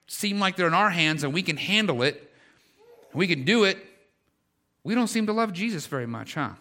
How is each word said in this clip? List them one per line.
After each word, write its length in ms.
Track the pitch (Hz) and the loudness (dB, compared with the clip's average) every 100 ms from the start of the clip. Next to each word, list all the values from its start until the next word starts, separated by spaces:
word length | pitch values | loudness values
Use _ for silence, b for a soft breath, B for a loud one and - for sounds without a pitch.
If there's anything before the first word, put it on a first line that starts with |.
| - | -14
seem 320 | - 208 202 | -6 -4 0
like 160 | 190 180 | 0 2
they're 120 | 175 | 2
in 60 | |
our 180 | 170 208 | 4 4
hands 320 | 170 156 156 | 4 2 2
and 100 | 147 | 0
we 100 | 156 | -2
can 140 | 185 147 | -2 -4
handle 440 | 151 208 214 123 | 0 0 2 2
it, 280 | 135 - - b b b b b _ - - | 0 -2 -10 b b b b b _ -20 -8
we 140 | 139 185 | -2 0
can 160 | 160 | 0
do 200 | 131 233 | 2 4
it. 140 | 196 185 - - _ _ _ _ _ _ _ _ | 4 0 -8 -20 _ _ _ _ _ _ _ _
We 120 | - 233 | -2 0
don't 120 | 233 | 2
seem 180 | 233 214 | 0 0
to 60 | |
love 200 | 214 226 | 0 -2
Jesus 340 | 170 226 185 - | -2 -4 -4 -6
very 200 | 139 120 | -6 -6
much, 280 | 113 110 - | -8 -8 -6
huh? 160 | 123 - | -6 -8